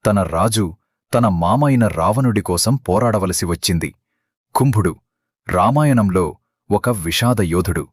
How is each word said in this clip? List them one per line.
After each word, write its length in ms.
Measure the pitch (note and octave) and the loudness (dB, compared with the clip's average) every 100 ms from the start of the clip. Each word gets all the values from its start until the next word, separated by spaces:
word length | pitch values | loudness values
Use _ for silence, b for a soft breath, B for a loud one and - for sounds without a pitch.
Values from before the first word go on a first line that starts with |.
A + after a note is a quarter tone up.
| A#2 | 0
తన 180 | G2+ | 0
రాజు, 520 | E2+ - A2+ A2 F#2 - _ _ _ | 0 -2 0 0 -4 -6 _ _ _
తన 140 | A#2+ A#2 | 0 0
మామైన 600 | F2 E2+ A#2 D3 C3 G#2+ | 0 0 2 2 2 2
రావణుడి 540 | D#2+ F2+ A#2 B2+ G#2 | 0 -2 0 0 0
కోసం 340 | F#2 F2 - C3+ | -2 -2 0 -2
పోరాడవలసి 720 | - F#2+ A#2 G#2+ F#2+ F2 F2 | 0 0 0 0 -2 -4 -4
వచ్చింది. 480 | E2+ - E2+ D#2 - _ _ _ _ _ - | -4 -2 -2 -4 -10 _ _ _ _ _ 0
కుంభుడు 400 | C#3 A2 F2 D#2+ _ _ _ _ - | 2 2 0 -4 _ _ _ _ -6
రామాయణంలో 920 | F2+ G2+ C#3+ D3+ A#2+ G2+ F#2 F2+ - _ _ _ | 0 2 2 2 2 2 0 -2 -6 _ _ _
ఒక 180 | G2+ - | -2 0
విషాద 520 | A2 E2 - A#2+ A2+ | -4 -4 -2 0 0
యోధుడు. 460 | F2+ F2 F2+ D#2 D2+ | 0 0 0 -4 -6